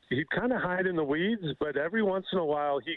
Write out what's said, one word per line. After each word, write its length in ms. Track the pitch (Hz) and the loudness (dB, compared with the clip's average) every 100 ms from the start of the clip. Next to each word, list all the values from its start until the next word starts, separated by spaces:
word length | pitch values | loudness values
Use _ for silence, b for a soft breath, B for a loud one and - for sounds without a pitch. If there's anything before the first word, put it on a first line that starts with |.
| - | -4
he'd 200 | 131 160 | -4 -2
kinda 280 | - 240 247 | 0 0 0
hide 260 | 180 180 185 | 0 0 0
in 100 | 175 | 0
the 80 | |
weeds, 400 | 147 151 190 226 165 131 | 0 2 2 0 -2 -4
but 160 | 151 139 | -2 -2
every 260 | 156 220 | 0 2
once 220 | 202 190 185 | 2 0 0
in 60 | 185 | 0
a 60 | 160 | 2
while 340 | 147 147 143 | 0 2 0
he 160 | 160 | -2